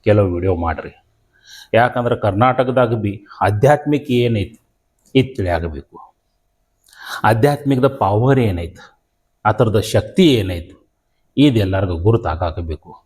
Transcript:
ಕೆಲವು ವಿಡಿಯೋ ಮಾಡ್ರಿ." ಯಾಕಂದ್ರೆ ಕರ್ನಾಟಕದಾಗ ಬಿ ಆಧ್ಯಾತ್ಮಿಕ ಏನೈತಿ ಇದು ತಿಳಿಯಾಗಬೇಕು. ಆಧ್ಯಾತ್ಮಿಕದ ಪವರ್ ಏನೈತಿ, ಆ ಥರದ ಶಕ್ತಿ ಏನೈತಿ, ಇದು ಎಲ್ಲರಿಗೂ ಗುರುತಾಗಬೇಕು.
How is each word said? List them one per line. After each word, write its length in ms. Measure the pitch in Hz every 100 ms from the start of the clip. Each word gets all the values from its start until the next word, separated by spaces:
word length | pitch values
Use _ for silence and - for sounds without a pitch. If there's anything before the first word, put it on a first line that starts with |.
ಕೆಲವು 300 | - 104 98
ವಿಡಿಯೋ 220 | 87 92 87
ಮಾಡ್ರಿ." 500 | 82 78 76 _ _ _ _ _ _ - -
ಯಾಕಂದ್ರೆ 420 | 113 123 123 120 117
ಕರ್ನಾಟಕದಾಗ 760 | 107 98 123 123 127 127 120
ಬಿ 320 | 117 104 98 - -
ಆಧ್ಯಾತ್ಮಿಕ 680 | - 104 131 147 147 147 147
ಏನೈತಿ 480 | 123 120 113 95 - _ _ _ _ _ 135
ಇದು 200 | 127 -
ತಿಳಿಯಾಗಬೇಕು. 800 | 92 85 85 73 - - - _ _ _ _ _ _ _ _ _ - -
ಆಧ್ಯಾತ್ಮಿಕದ 640 | 151 120 143 143 143 131 123
ಪವರ್ 520 | - 98 104 127 135
ಏನೈತಿ, 580 | 113 87 85 87 - _ _ _ _ _ 107
ಆ 60 |
ಥರದ 280 | 117 - 104
ಶಕ್ತಿ 540 | - 107 - - 180
ಏನೈತಿ, 560 | 123 92 87 - - _ _ _ _ _ -
ಇದು 220 | 143 113
ಎಲ್ಲರಿಗೂ 380 | 98 95 95 85
ಗುರುತಾಗಬೇಕು. 1040 | 92 113 85 80 87 80 82 76 - -